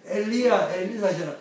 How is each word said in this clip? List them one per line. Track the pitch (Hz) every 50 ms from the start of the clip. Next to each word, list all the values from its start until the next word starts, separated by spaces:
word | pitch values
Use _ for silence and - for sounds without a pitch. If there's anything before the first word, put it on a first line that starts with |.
| -
엘리야, | - - 208 214 220 233 247 247 240 208 190 - -
엘리사 | 185 185 185 202 233 214 208 196
시대는 | 165 156 170 151 143 -